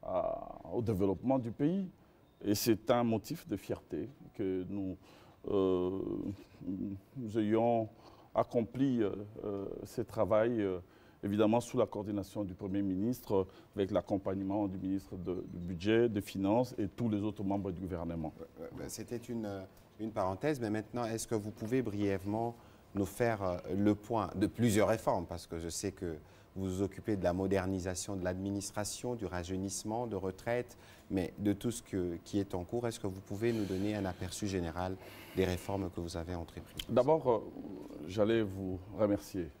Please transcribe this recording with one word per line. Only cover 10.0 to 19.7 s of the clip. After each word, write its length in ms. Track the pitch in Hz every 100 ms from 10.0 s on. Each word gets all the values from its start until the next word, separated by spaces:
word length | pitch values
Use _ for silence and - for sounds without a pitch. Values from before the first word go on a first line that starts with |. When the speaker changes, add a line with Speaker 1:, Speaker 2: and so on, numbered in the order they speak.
Speaker 1:
travail, 600 | 107 - 95 107 113 117
euh, 180 | 101 90 90 - - -
évidemment 380 | 101 104 107 117
sous 160 | - 127
la 80 | 107
coordination 580 | 104 104 104 95 -
du 100 | 101
Premier 280 | 90 101 98
ministre, 680 | 101 92 110 123 - 101 92 - - -
avec 160 | 98
l'accompagnement 760 | 98 - 101 101 95 95 104 101
du 100 | 95
ministre 380 | 95 95 95 95
de, 300 | 87 90 -
du 120 | -
Budget, 500 | 87 90 98 113 120
des 120 | 104
Finances 540 | - 95 95 113 127 -
et 100 | 101
tous 180 | - 120
les 120 | 104
autres 220 | 107 101
membres 280 | 98 101 98
du 80 | 87
gouvernement. 540 | 92 87 82 85 78 - - -
Speaker 2:
Euh, 80 | 82 -
euh, 40 | 73
c'était 300 | - 107 120
une, 320 | 117 117 107 98 95